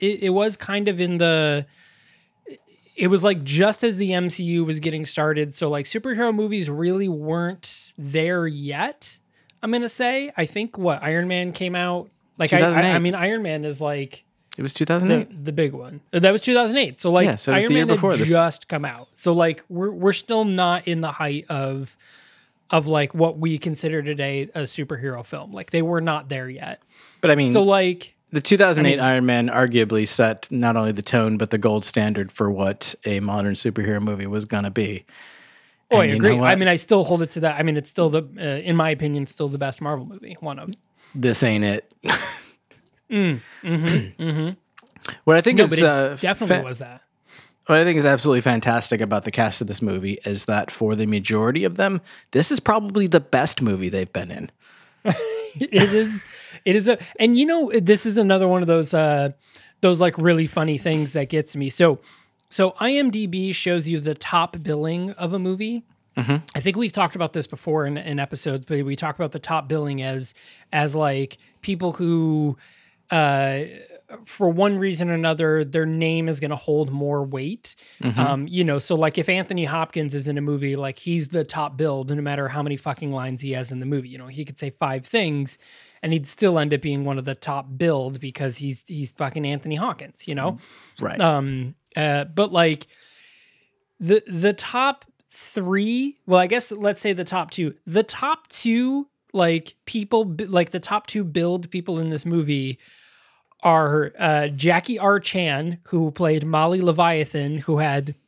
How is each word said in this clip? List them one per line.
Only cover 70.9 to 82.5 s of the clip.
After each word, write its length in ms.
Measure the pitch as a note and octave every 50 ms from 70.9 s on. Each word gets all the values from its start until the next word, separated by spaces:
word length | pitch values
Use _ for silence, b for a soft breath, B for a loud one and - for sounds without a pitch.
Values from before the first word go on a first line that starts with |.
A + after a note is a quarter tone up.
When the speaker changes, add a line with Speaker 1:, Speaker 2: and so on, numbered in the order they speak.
| C#3
Speaker 1:
like, 440 | D#3 D3+ C#3+ C#3 C3+ C#3 C3+ - _ b b b b
people 300 | - - G3 E3+ F#3 F3+
who, 640 | D#3+ - F3 E3+ E3+ E3 D#3+ D#3+ D#3 D#3 D3+ D3 C3+ b b b b b b b b b b _
uh, 500 | F3+ E3 D3+ C#3+ C#3 C#3 C#3 C3+ C3+ C#3 D3 - - - - - - - _ _ - - -
for 240 | - - - G3+ F3
one 300 | E3 E3+ G3 G3+ G3+ F#3+
reason 320 | F#3+ G3 F3+ D#3 F3+ F3
or 40 | E3+
another, 500 | E3 E3 E3 D#3+ D3+ E3 D#3 D#3 D#3 D3+
their 200 | C#3 C#3 E3 D#3+
name 440 | D#3+ D#3+ D#3+ E3 D#3+ D#3+ E3 E3 D#3+
is 120 | D#3+ C3+
gonna 160 | D3 C#3+ D3
hold 340 | C3+ - - D3+ D3+ D#3 C3+
more 320 | C#3 C#3+ C#3+ C#3+ D3 C#3+
weight. 540 | C#3 C3+ C#3 C3+ C3+ D#3 G#3+ A#3+ _ - - b b b b b
Speaker 2:
Mm-hmm. 160 | - B2 A2 A#2
Speaker 1:
Um, 280 | B2+ C#3+ C#3 C3+ C#3+ D#3+
you 160 | F3 F3+ F3+
know, 140 | D#3+ C#3+ C#3
so, 160 | - - F3+
like, 240 | D#3 D#3 D#3 - -
if 100 | D#3 -
Anthony 360 | F#3 F#3 F3+ - F#3+ F3+ E3
Hopkins 480 | C#3 D#3 E3 E3 - - E3+ D#3 C#3+ C#3
is 140 | C#3+ C3 D3
in 100 | D3 C#3+
a 20 |
movie, 360 | C#3+ D3 D3 C#3 C#3 C#3 C3+
like, 220 | C#3 C#3 C#3 C3+ -
he's 300 | - F3 E3+ E3+ D3+ C3+
the 160 | E3+ E3+ D3
top 320 | - - D#3+ D3+ C#3+ C#3
billed, 340 | B2+ D#3 D#3 C#3 C3+ C3 C3
no 120 | D3 D3
matter 260 | D3 C#3+ C#3+ C#3+ C#3
how 140 | C3